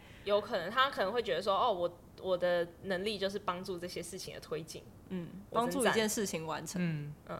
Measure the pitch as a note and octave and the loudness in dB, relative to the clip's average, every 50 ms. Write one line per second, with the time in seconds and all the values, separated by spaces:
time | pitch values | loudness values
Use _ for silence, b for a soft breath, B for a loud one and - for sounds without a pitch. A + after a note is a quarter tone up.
0 | B B B B B G3 G#3 G#3 G#3 G#3+ A#3+ F#3 D#3+ F#3 A3+ C4 C4 C#4+ C#4 C4+ | B B B B B 2 4 4 4 2 -2 -2 -2 2 4 4 4 4 4 2
1 | G3+ F#3 A3+ B3 A3+ - E3 E3 G3 G#3+ G3 F#3+ A#3 B3 G3+ F3 F3 E3+ F3 - | 0 2 2 0 0 0 0 0 2 2 2 4 4 4 2 2 0 -2 -2 -6
2 | - - - - - F#3+ F3+ F3 F3+ F3 F3 F3 E3+ E3+ - - - G3 F#3 F3 | -18 -20 -14 -6 0 0 2 4 4 4 4 4 2 0 -4 -8 -4 -2 -2 0
3 | F#3+ - G#3+ F3+ F#3+ F#3+ G3 G3+ - F#3+ F3 F3+ F#3 F#3+ F#3 E3+ F3 F3+ - F3 | 0 -2 0 0 0 0 -2 -2 -4 -4 -4 -4 -4 -6 -6 -6 -6 -6 -6 -6
4 | E3+ - F#3+ F3 - - - F3+ - - D#3+ D#3 E3 - - D#3 - - - - | -8 -8 -8 -10 -10 -10 -10 -10 -8 -6 -6 -6 -6 -8 -12 -14 -14 -16 -20 -18
5 | - - F#3 F3+ E3+ D3+ - F#3+ - - - A3 A#3 A3 F3 C#4 A#3 G3 - A3 | -12 -8 -8 -8 -8 -8 -10 -14 -10 -4 0 0 0 2 2 4 4 4 6 6
6 | G#3+ G#3+ - A#3+ G3+ F#3 - D#3+ D#3+ D#3+ D3+ - D#3+ D#3+ - F3+ F3+ E3 D#3 D3 | 4 4 2 0 0 0 -2 -4 -4 -4 -4 -4 -4 -4 -2 0 0 0 0 -2
7 | D3 D3 D3+ - - - D#3+ - | -4 -6 -10 -10 -10 -10 -10 -10